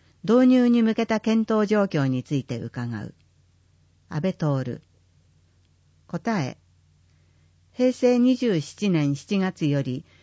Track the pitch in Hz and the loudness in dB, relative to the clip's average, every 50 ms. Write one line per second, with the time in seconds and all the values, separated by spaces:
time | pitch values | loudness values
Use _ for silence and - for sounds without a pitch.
0 | _ _ _ _ - 170 226 254 262 254 254 254 247 240 240 240 226 226 220 - | _ _ _ _ -2 2 4 4 6 6 6 4 4 4 4 2 2 2 0 -2
1 | 226 - 220 214 - 220 220 226 220 - 220 214 214 196 214 208 196 196 - 151 | -2 -2 -2 -2 0 0 0 0 0 0 0 0 0 2 2 0 0 0 0 0
2 | 135 131 131 127 120 - 151 135 117 - 123 113 92 113 - 127 120 120 117 104 | 0 0 -2 -4 -4 -4 -4 -4 -4 -6 -8 -10 -10 -10 -10 -10 -8 -8 -8 -10
3 | - - - _ _ _ _ _ _ _ _ _ _ _ _ _ _ _ _ _ | -10 -12 -16 _ _ _ _ _ _ _ _ _ _ _ _ _ _ _ _ _
4 | _ - - 151 156 190 185 - 165 151 139 135 127 123 117 - _ _ _ _ | _ -10 -8 -4 -4 -4 -4 -2 -2 -2 -2 -2 -4 -6 -10 -12 _ _ _ _
5 | _ _ _ _ _ _ _ _ _ _ _ _ _ _ _ _ _ _ _ _ | _ _ _ _ _ _ _ _ _ _ _ _ _ _ _ _ _ _ _ _
6 | _ - - 170 - 233 220 190 135 127 - _ _ _ _ _ _ _ _ _ | _ -12 -12 -8 -4 -2 -2 -2 -2 -4 -8 _ _ _ _ _ _ _ _ _
7 | _ _ _ _ _ _ _ _ _ _ _ _ _ _ _ - 247 254 254 - | _ _ _ _ _ _ _ _ _ _ _ _ _ _ _ 0 0 0 0 2
8 | 269 247 247 240 240 254 262 247 254 233 190 156 147 - - - 208 202 175 156 | 2 2 4 4 4 2 2 2 0 0 0 0 -2 -6 -8 -4 -2 0 2 2
9 | 147 143 139 139 - - 202 190 190 185 - - 165 147 143 139 135 135 127 139 | 2 0 -2 -4 -4 -4 -2 -2 -2 -2 -4 -2 -2 -2 0 -2 -2 -4 -8 -10
10 | - _ _ _ | -10 _ _ _